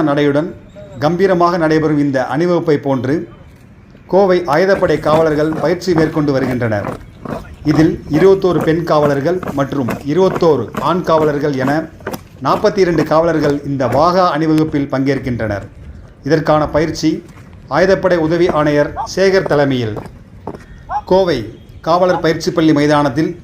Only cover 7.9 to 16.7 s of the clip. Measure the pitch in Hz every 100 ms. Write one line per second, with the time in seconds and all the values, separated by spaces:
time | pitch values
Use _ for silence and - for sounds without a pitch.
7.9 | - - 147 190 190 185 156 156 165 160
8.9 | 156 147 139 147 180 - 139 135 139 113
9.9 | - 143 160 190 180 170 131 101 - 135
10.9 | 180 175 160 151 143 147 131 131 156 160
11.9 | - - - - - 135 196 208 196 180
12.9 | 160 151 156 170 160 147 143 139 135 123
13.9 | 131 170 185 180 147 160 156 156 143 139
14.9 | 135 135 131 127 113 107 101 - - -
15.9 | - - - 139 156 156 151 147